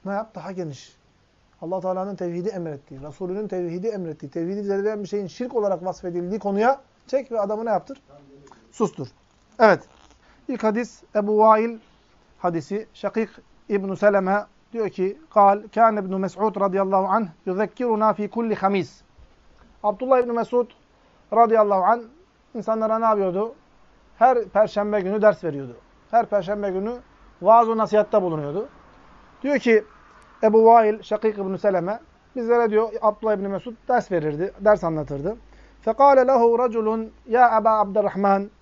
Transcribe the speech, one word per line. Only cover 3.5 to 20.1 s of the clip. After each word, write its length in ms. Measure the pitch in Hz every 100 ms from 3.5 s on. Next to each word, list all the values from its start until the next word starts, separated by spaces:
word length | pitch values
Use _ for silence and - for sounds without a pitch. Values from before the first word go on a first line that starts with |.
| 190 175 170 220
emrettiği, 440 | 208 170 156 147
tevhidi 320 | 170 165 202
zedeleyen 400 | 202 196 202 214
bir 40 | 202
şeyin 200 | 202 190
şirk 280 | - 247 240
olarak 300 | 208 180 185
vasfedildiği 540 | 180 180 175 175 208
konuya 420 | 202 202 226 277 _ _ -
çek 240 | 269 240
ve 80 | 226
adamı 260 | 202 214 233
ne 40 |
yaptır? 340 | 196 - 269 _ - _ - - - _
Sustur. 360 | - 208 - 131 _ _ _ _ -
Evet. 240 | 220 170 - _ _ _ _ _ -
İlk 160 | 247
hadis 400 | 220 214 233 - _ 208
Ebu 220 | 208 214
Vail 420 | 220 220 233 226 _ _ _ _ _ _
hadisi. 500 | 180 165 139 202 214
Şakik 360 | - 202 220 226 - _ _ _
İbn-i 280 | 202 190 190
Seleme 480 | 208 202 190 202 208 _ _
diyor 160 | 226 208
ki, 280 | - 185 208 -
"Kal, 320 | 214 202 202 214 -
kâne 240 | 226 208
İbn-i 180 | 190 190
Mes'ud 440 | 190 175 214 196
radıyallahu 440 | 196 190 190 190 190
anh 220 | 208 202 - -
yüzekkiruna 680 | 185 208 _ 247 214 214
fî 160 | 208 208
kulli 260 | 226 226 208
hamis." 460 | 190 196 143 - _ _ - _ _ _ _ _
Abdullah 360 | 208 202 254